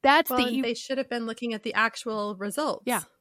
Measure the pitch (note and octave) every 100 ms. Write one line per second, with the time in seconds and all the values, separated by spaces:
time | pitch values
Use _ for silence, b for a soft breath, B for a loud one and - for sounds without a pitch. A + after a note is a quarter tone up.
0 | C4+ D4 D#4+ B3 B3 A#3+ B3 A#3 - C4
1 | C4 A#3+ A3+ A3+ A#3+ G#3+ A3+ G#3 A3 -
2 | A#3+ A3 G#3 F#3+ G3+ G3+ D4+ - - A3+
3 | - _